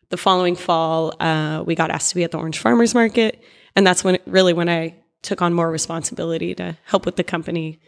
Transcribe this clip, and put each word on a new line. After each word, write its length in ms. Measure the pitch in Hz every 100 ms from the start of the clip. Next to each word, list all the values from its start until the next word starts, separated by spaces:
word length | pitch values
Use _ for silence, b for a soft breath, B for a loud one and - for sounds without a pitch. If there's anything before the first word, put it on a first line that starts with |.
| _
The 60 | 180
following 380 | 196 185 180
fall, 580 | 180 - 165 165 160 160 -
uh, 440 | 165 156 151 156 -
we 80 |
got 160 | 165 160
asked 200 | - -
to 40 |
be 80 | 180
at 80 | 170
the 80 | 165
Orange 220 | 160 156
Farmers 340 | 226 233 233
Market. 480 | 240 226 233 220 - b b b
And 100 | 196
that's 200 | 190 175
when, 140 | 185 180
really 280 | - 190 185
when 160 | 170 170
I 260 | 165 165 - _ _
took 200 | - 190
on 100 | 175
more 160 | 170 165
responsibility 840 | 160 - 165 - - 165 165 170
to 220 | 180 175 160
help 200 | - 190 175
with 100 | 185
the 80 |
company, 560 | - 165 165 170 160 160